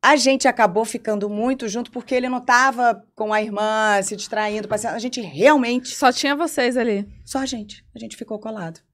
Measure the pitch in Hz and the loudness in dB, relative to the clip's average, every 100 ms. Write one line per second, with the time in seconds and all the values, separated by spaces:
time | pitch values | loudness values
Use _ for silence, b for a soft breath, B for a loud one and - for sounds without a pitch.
0 | 240 294 247 269 262 247 214 185 220 247 | 6 4 4 4 2 4 2 2 -2 -4
1 | - 214 208 208 240 262 226 208 233 254 | -4 -4 -4 -2 -2 -2 -4 -6 -8 -10
2 | - 247 254 254 247 247 269 240 240 226 | -2 -2 0 -4 4 4 4 2 0 0
3 | _ - 214 214 214 202 214 220 214 202 | _ -8 -2 0 0 -2 0 2 2 2
4 | 196 208 - 214 214 214 208 208 226 214 | 0 -6 -6 -4 -2 -4 -4 -4 -4 -6
5 | 247 247 196 139 262 302 240 247 247 - | -6 -8 -10 2 6 6 2 -2 -4 0
6 | 262 254 277 285 330 311 247 247 233 202 | 0 2 -2 -2 -2 0 0 0 0 -2
7 | 202 - - 269 262 240 208 - _ 226 | -6 -14 -8 -6 -6 -8 -12 -18 _ -16
8 | 226 - 220 214 220 220 165 165 _ | -16 -14 -12 -10 -10 -10 -12 -14 _